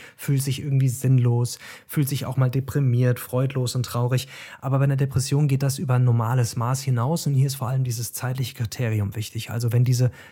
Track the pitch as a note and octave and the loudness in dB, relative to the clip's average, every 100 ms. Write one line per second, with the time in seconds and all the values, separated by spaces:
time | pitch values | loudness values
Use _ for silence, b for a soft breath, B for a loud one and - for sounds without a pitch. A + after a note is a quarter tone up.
0 | B B - C#3 C3+ C3 D3 C3+ C3 A2 | B B -2 0 0 -4 0 2 2 0
1 | C3 C3 A#2+ A#2+ A#2+ - B B B D#3+ | 2 4 4 2 0 -6 B B B -2
2 | C3+ C3+ B2+ C3+ B2+ C3 C3 D3 C3+ A#2+ | 0 -2 -4 0 0 0 -2 0 2 4
3 | B2 A#2+ - B2+ C3+ C3+ B2 B2+ A#2 A#2+ | 2 0 -2 -2 0 -2 -2 -2 -4 -2
4 | B2 B2+ - B B B C3+ C3+ C#3 C3+ | 0 0 -2 B B B -2 2 2 2
5 | C#3 C#3 - C#3+ D3 C3+ C#3 C3+ C#3+ B2 | 0 0 0 2 2 2 0 -2 0 4
6 | B2 A#2 A2+ B2+ A2+ - A#2 C3 C3+ A#2+ | 4 4 2 0 0 -2 -2 -2 0 0
7 | B2+ E3 D3 C3+ C3+ C3+ B2 C3+ B2 A#2 | 0 0 0 2 2 0 -2 0 0 -4
8 | A2+ - B2 C3 A#2+ - A2 - A#2 A2 | -6 -6 -4 -4 -6 -4 -6 -2 -2 0
9 | G2 A2 G#2+ A2+ - A#2 A#2+ A#2+ B2+ B2 | -2 -4 -8 -8 -8 -4 0 2 4 4
10 | B2 B B | 2 B B